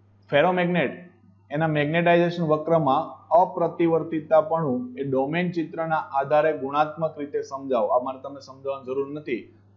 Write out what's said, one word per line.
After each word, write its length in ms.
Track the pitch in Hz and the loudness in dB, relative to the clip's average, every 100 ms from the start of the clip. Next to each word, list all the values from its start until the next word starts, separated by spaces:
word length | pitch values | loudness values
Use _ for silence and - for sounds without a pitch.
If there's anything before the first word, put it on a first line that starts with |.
| _ _ - | _ _ 0
ferromagnet. 800 | 143 170 180 175 175 131 - - _ _ _ - | 2 4 4 2 2 0 -4 -16 _ _ _ -8
એના 160 | 147 160 | -4 0
magnetization 760 | 151 147 170 170 175 170 170 | 0 0 2 4 4 4 0
વક્રમાં 840 | 160 151 160 165 151 151 156 - - | 0 0 2 2 4 0 0 -10 2
અપ્રતિવર્તિતાપણું 1700 | 160 190 - 165 165 170 165 160 165 151 160 151 160 151 127 123 - | 4 4 0 -2 0 2 2 0 -6 2 2 4 0 0 -2 -4 -6
એ 60 | |
domain 460 | 139 131 139 170 180 | -2 0 0 0 -2
ચિત્રના 460 | 165 151 165 160 156 | -2 -6 -4 -2 -2
આધારે 640 | - 135 139 151 151 151 | -2 -2 2 4 4 0
ગુણાત્મક 600 | 135 147 151 165 160 151 | -2 0 0 -2 -6 -4
રીતે 240 | 143 147 | -6 -6
સમજાવો. 440 | - 135 135 123 110 | -6 -8 -2 0 2
આ 160 | 127 | 0
મારે 160 | 131 131 | 0 -8
તમને 220 | 139 139 | -12 -14
સમજાવવાની 440 | 135 135 135 135 | -18 -12 -8 -8
જરૂર 280 | 127 135 139 | -6 -6 -4
નથી. 420 | 147 147 113 - - _ | -6 -6 -8 -8 -20 _